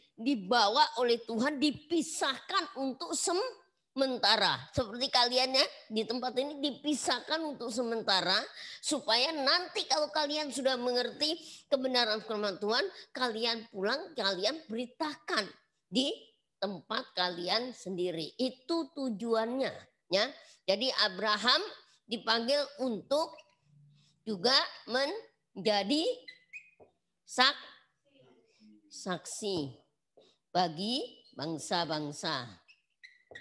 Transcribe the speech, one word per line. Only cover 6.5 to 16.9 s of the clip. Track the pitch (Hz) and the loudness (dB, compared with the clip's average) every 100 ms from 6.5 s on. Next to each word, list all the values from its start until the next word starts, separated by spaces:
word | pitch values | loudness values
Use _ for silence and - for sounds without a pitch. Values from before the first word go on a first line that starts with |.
| 294 | -2
dipisahkan | 285 233 294 285 - 247 - 320 | -4 -2 -2 0 0 -2 0 -2
untuk | 311 254 240 | -2 -6 -6
sementara, | 226 233 226 214 190 175 202 277 - - - | -2 -2 0 2 2 4 2 0 -10 -16 -8
supaya | - 294 - 226 277 | -2 0 4 4 4
nanti | 311 269 349 359 - - | 2 2 2 2 -6 0
kalau | 302 302 | 0 2
kalian | 311 294 302 294 | 0 0 -2 -2
sudah | 269 262 254 | 0 0 2
mengerti | 247 247 240 - 302 330 - - - | 0 0 -2 -2 -4 -4 -8 -18 -2
kebenaran | 269 262 247 226 214 | 0 2 2 2 0
firman | - 214 208 175 | -2 -2 -2 -2
Tuhan, | 208 240 392 - - 262 | 0 0 0 -6 -14 -4
kalian | 254 220 233 233 220 | -2 0 -2 -2 -6
pulang, | 202 196 277 370 | -4 -2 -2 -4
kalian | - 196 185 208 320 - | -2 -2 0 0 -2 -6
beritakan | 226 240 - 302 285 - 302 180 - _ _ _ | -6 -6 -4 -6 -6 -2 -2 -2 -8 _ _ _
di | 196 277 453 - _ _ _ | 0 0 -2 -12 _ _ _
tempat | 196 185 - | -6 -6 -6